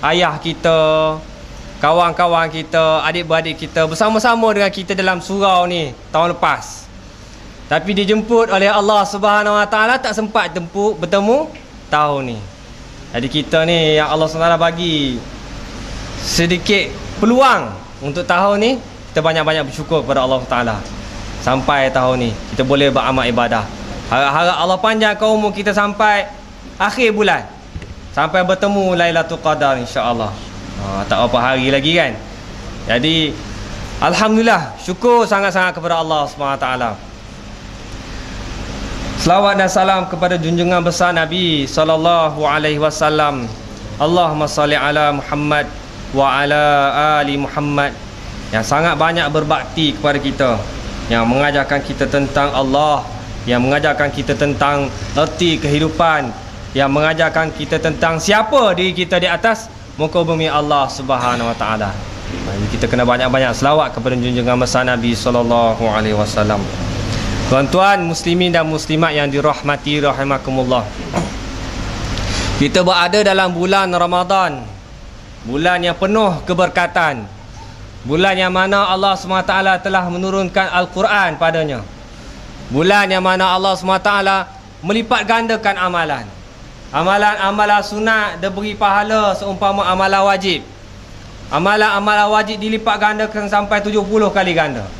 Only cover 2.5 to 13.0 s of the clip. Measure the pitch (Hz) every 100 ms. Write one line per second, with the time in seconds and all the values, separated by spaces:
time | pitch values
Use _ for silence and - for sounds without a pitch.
2.5 | 160 156 165 160 156 147 170 165 160 160
3.5 | 151 151 170 160 165 214 220 240 233 226
4.5 | 208 196 196 180 196 190 180 - 196 196
5.5 | 185 180 175 151 117 - 156 170 170 165
6.5 | 135 - - - - - - - - -
7.5 | - - 156 170 202 196 214 214 233 226
8.5 | 190 196 202 202 214 196 202 208 208 208
9.5 | 208 208 214 220 254 254 214 214 220 180
10.5 | 175 170 196 208 165 165 196 202 262 311
11.5 | - - - - 151 151 139 131 113 98
12.5 | - - - - -